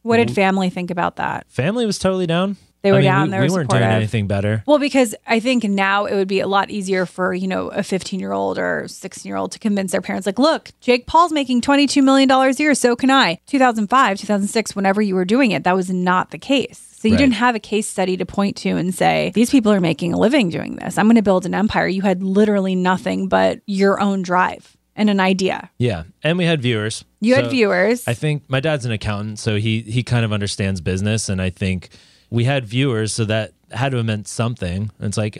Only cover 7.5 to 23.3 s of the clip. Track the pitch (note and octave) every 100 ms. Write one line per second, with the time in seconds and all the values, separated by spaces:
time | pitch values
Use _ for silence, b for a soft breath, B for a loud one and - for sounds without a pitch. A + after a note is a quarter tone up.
7.5 | F#3 F#3 - G3 F#3+ - F#3+ G3 G3 G3
8.5 | F#3 F3+ E3 F3+ - F#3+ - F#3+ G3 F#3+
9.5 | - A3+ G3+ F#3+ F#3+ - G3 F#3+ F#3+ D4
10.5 | C4+ - _ - B3 - D#4+ F4 D#4 B3+
11.5 | B3 A#3 C#4 C#4+ C#4+ C4+ C4+ C4+ C4 C4
12.5 | C4+ D4+ C4+ B3 A#3+ C4 C4+ G#3 E3 _
13.5 | C#4 B3+ A3+ G3+ A#3 A#3 G3 G3+ G#3 G3
14.5 | A3+ G#3 - F#3+ G3 G#3 F#3 F3+ A#3 C4
15.5 | E3+ F3 F#3 F3+ F#3 F3+ F#3 - - -
16.5 | C4+ - - - - A3 A3 C4+ G#3+ B3
17.5 | A3+ - G#3 G#3+ - F#3 F#3 F3+ - G3+
18.5 | - F#3+ F3+ E3+ F#3 E3 D#3+ D3+ G3 A#3
19.5 | C#4 G#3+ G#3 F3 D#3+ E3+ E3+ F#3+ D4 F#3
20.5 | D3+ G1+ - - E3+ G#3 A#3 G3+ F#3 F3+
21.5 | F3+ G#3 F#3+ E3 F#3+ G3 F#3 F#3+ F#3+ G#3+
22.5 | G3+ F#3+ F#3 F3+ F#3 F#3 F#3 F#3+